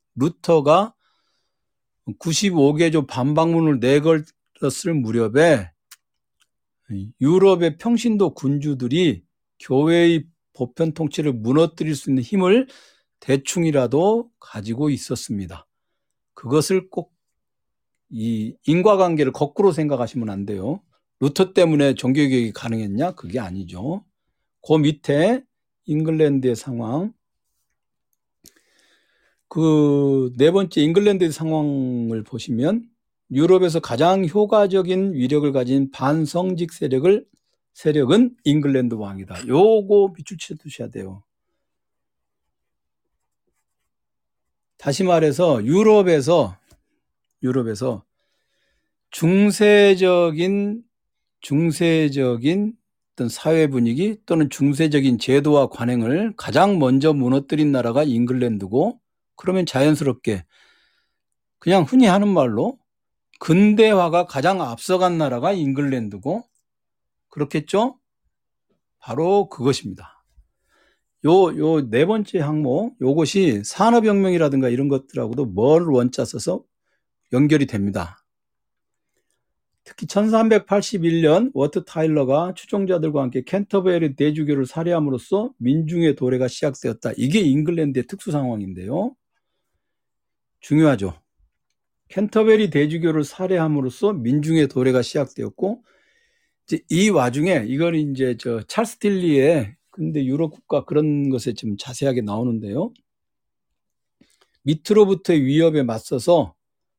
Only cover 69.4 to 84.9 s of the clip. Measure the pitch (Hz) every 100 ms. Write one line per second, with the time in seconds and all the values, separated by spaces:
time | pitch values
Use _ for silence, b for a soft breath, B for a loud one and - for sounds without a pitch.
69.4 | - - 127 127 104 95 - _ _ _
70.4 | _ _ _ _ _ _ _ _ 151 190
71.4 | 175 147 156 160 123 117 170 220 202 185
72.4 | 147 151 139 151 233 - 131 151 151 196
73.4 | 175 104 104 - 220 233 214 202 190 175
74.4 | 151 135 127 123 139 135 - 135 113 123
75.4 | 123 92 127 165 170 127 123 - 117 123
76.4 | - 185 - _ _ _ _ _ _ 127
77.4 | 147 151 135 104 101 95 85 - _ _
78.4 | _ _ _ _ _ _ _ _ _ _
79.4 | _ _ _ _ - - 156 196 214 220
80.4 | 220 214 - 202 202 185 165 165 151 175
81.4 | 262 135 143 180 - 165 160 151 131 143
82.4 | 180 180 - 208 190 175 156 147 127 127
83.4 | - 196 202 196 185 170 156 135 147 151
84.4 | 147 139 127 160 170